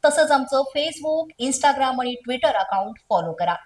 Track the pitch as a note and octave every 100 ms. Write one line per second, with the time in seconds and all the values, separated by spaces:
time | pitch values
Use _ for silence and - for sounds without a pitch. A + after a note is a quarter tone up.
0 | D4+ D4 D#4 C#4+ C4 C4 C4+ D4 D#4 D#4+
1 | D4+ D#4 D#4+ - B3 C4 D4 C#4 C4 B3+
2 | B3 B3 - B3 - A3 F#3+ G3 G3+ A3+
3 | _ G3 E3 E3 E3+ F3